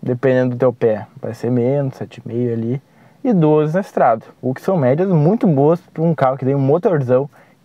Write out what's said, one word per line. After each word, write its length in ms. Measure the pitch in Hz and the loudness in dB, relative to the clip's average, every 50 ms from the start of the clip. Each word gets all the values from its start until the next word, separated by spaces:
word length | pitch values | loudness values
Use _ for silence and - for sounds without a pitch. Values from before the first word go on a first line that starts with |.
Dependendo 500 | - 127 123 123 - 131 127 127 127 127 | -6 -6 -4 0 0 2 2 2 0 0
do 60 | 123 | 0
teu 140 | 120 127 127 | 0 0 0
pé, 340 | 117 - - 113 107 101 104 - - - | 0 0 0 0 0 -2 -6 -12 -16 -12
vai 120 | - 113 113 | -12 -10 -10
ser 180 | - - 117 | -6 -4 -2
menos, 440 | 127 123 117 123 139 143 139 135 - | -2 0 0 0 0 -2 -2 -4 -6
sete 260 | - 107 - - - - | -10 -14 -14 -16 -16 -14
e 40 | |
meio 260 | 120 113 117 123 120 117 | -8 -6 -4 -4 -4 -4
ali. 280 | 113 113 117 123 143 - _ _ _ - - _ _ | -4 -4 -4 -6 -6 -8 _ _ _ -20 -20 _ _
E 120 | - 262 226 | -2 0 2
doze 400 | 180 156 151 151 151 151 151 156 | 2 4 4 4 2 2 0 -2
na 80 | 190 | -4
estrada, 420 | 202 - - - 170 127 113 113 - - - _ | -6 -4 -2 0 2 2 2 0 -4 -10 -14 _
o 120 | - 123 131 | -6 -6 -6
que 80 | - | -4
são 160 | - - 190 | -4 -2 -2
médias 320 | 175 135 123 135 156 185 202 | 0 2 2 2 0 0 0
muito 360 | 180 156 147 165 214 240 - | 2 2 2 2 2 2 2
boas 340 | 190 151 135 139 151 170 175 | 2 2 2 2 2 2 0
pra 220 | - _ - - 160 | -4 _ -6 -4 -2
um 120 | 170 160 | -2 0
carro 220 | - 139 131 135 | 0 0 0 0
que 80 | 139 135 | -2 -2
tem 100 | 127 139 | -2 0
um 40 | 143 | 0
motorzão, 680 | 135 135 143 175 - 220 180 147 131 120 123 127 143 147 _ - - _ _ _ | 2 2 2 2 2 0 0 0 0 2 0 0 0 -4 _ -18 -20 _ _ _